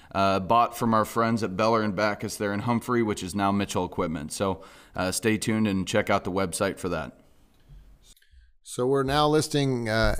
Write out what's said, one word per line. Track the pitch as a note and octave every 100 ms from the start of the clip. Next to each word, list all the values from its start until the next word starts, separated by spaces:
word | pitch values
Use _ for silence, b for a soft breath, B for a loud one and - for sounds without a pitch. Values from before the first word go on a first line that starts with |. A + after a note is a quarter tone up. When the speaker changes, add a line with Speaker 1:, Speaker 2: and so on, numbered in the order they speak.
| B
Speaker 1:
uh, | F#2+ G2 G2
bought | F#2 A#2 A#2 -
from | A#2+
our | A2
friends | G#2 A#2 A2+ A2+
at | G#2 F#2
Beller | A2 A2+
and | G#2+ F#2
Backus | G#2 G2+ G#2+ -
there | G#2
in | G2+
Humphrey, | A2+ A#2 A#2 A#2+
which | G#2+ G2+
is | F#2
now | G2 G2
Mitchell | G2+ G2 G2+
Equipment. | F2 - F2 D#2+ D#2
So, | - G2+ F#2+ B B B
uh, | F#2+ F#2
stay | F2+ A2+ A2
tuned | - A2 A2
and | F#2+ F2+
check | G#2+ G2+
out | G2+
the | G2
website | F#2 F#2+ - G2 -
for | F#2
that. | E2 C2 - _ _ _ _ - - - - - b b b b _ -
Speaker 2:
So | - B2+
we're | C#3
now | C3+ D3 D3+
listing, | D#3 D3+ D3 C#3 B2+ A2+
uh, | A2 A2